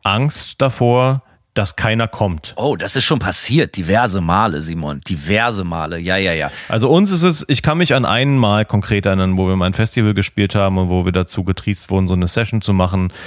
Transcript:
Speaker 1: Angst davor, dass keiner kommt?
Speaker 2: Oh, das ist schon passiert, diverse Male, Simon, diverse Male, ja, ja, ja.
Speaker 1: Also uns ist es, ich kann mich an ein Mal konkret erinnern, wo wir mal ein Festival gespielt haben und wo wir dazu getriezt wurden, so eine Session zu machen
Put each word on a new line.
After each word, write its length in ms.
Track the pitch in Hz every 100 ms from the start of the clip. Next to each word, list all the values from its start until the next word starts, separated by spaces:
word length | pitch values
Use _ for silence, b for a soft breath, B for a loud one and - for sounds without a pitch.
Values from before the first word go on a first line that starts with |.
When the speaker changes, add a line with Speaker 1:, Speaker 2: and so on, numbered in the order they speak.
Speaker 1:
Angst 500 | 98 104 143 - - -
davor, 640 | 135 - 120 123 127 135 - b _
dass 200 | - 101
keiner 320 | - 113 113 113
kommt? 460 | - 104 82 -
Speaker 2:
Oh, 220 | - 127 185
das 180 | -
ist 100 | 135
schon 140 | - 147
passiert, 580 | 95 - - 143 143 -
diverse 440 | 85 104 120 95
Male, 420 | 82 92 110 76
Simon, 380 | 80 82 76 71
diverse 640 | - 85 73 104 120 104
Male, 340 | 87 82 78 85
ja, 180 | 87 95
ja, 160 | 95
ja. 200 | 82 71 - B
Speaker 1:
Also 200 | 110 120
uns 220 | 160 202
ist 140 | 180
es, 200 | 175 156 -
ich 140 | 139
kann 160 | - 156
mich 160 | 170
an 100 | 131
ein 340 | 123 110 135 135
Mal 260 | 110 104
konkret 420 | 107 104 98 101 98
erinnern, 300 | 95 92 92
wo 120 | 92
wir 80 | 95
mal 100 | 90
ein 80 |
Festival 400 | 95 110 - 107
gespielt 400 | 98 98 - 98
haben 240 | 107 98 95
und 100 | 90
wo 160 | 90
wir 60 | 87
dazu 320 | 90 90 -
getriezt 480 | 92 92 - 101 -
wurden, 160 | 95 92
so 80 |
eine 140 | 92 90
Session 340 | - 110 113
zu 100 | 104
machen 400 | 95 90 95 92 -